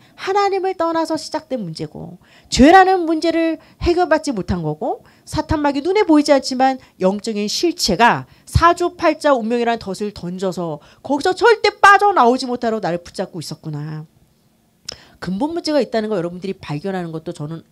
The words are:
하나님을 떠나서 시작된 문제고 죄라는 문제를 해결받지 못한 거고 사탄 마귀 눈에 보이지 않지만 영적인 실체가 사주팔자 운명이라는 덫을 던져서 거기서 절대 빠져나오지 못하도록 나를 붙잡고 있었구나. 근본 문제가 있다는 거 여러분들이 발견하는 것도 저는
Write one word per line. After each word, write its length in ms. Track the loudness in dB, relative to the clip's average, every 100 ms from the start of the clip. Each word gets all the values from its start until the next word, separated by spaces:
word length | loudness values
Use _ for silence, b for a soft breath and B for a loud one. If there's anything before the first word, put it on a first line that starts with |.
| b -10
하나님을 600 | -4 0 0 0 -2 -2
떠나서 420 | -2 -2 -2 -4
시작된 440 | -6 -10 -6 -8
문제고 580 | -8 -8 -12 -12 -16 -18 b b b
죄라는 520 | 6 8 10 8 4
문제를 560 | 0 -2 0 0 0 -4 b b
해결받지 500 | -2 0 2 0 0
못한 300 | -6 -4 -4
거고 400 | -4 -4 -6 -6 b b -8
사탄 360 | -6 -4 -2
마귀 200 | -2 -2
눈에 220 | -2 0
보이지 280 | 4 4 4
않지만 480 | 2 2 0 0 0 b -4
영적인 460 | -2 -2 -4 -6 -4
실체가 800 | -2 -2 -2 -2 2 2 2 -4 b -6
사주팔자 880 | 2 4 2 -2 0 0 0 2
운명이라는 460 | 0 0 -2 0 -2
덫을 320 | -6 -8 -8
던져서 680 | -8 -10 -6 -6 -4 -6 -8 b b
거기서 340 | -4 -2 0 2
절대 440 | 4 4 2 4
빠져나오지 640 | 6 6 6 4 4 2 -2
못하도록 360 | -6 -4 -4
나를 180 | -4 -4
붙잡고 360 | -6 -10 -10 -10
있었구나. 640 | -12 -12 -10 -10 -10 -12 -14 _ _ _ _ _ _ _ -20 B B B
근본 340 | -8 -4 -4
문제가 260 | -4 -2 -2
있다는 300 | 0 -2 -2
거 80 | -4
여러분들이 360 | -4 -6 -10
발견하는 580 | -10 -8 -8 -6 -6 -8
것도 180 | -10 -10
저는 320 | -10 -12 -12 -16